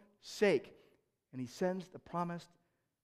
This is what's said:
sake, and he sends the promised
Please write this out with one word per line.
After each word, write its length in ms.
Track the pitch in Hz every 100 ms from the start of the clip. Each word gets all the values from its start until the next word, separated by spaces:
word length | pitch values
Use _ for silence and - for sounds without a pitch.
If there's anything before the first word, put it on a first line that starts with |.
| - _
sake, 540 | - - 202 147 - - - _ _ _ _
and 80 | 127
he 60 | 123
sends 420 | - 185 190 165
the 100 | 143
promised 500 | - 170 175 170 - _ _ _ _ _